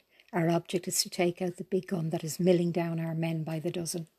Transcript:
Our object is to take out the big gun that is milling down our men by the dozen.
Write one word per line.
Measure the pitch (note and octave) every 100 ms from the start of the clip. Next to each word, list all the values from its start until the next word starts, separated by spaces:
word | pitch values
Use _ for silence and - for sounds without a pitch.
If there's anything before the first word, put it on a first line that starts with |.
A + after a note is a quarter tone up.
| _ _ -
Our | F3+ E3
object | E3+ - F3 F#3
is | -
to | -
take | - F3 F3
out | F#3 -
the |
big | - F#3+ -
gun | F3+ D#3+
that | D#3+
is | D#3 -
milling | F3+ F3 F3
down | E3+ E3+ E3
our | E3
men | D#3+ E3 E3
by | D#3 D#3+
the | E3+
dozen. | F3 E3 - D#3+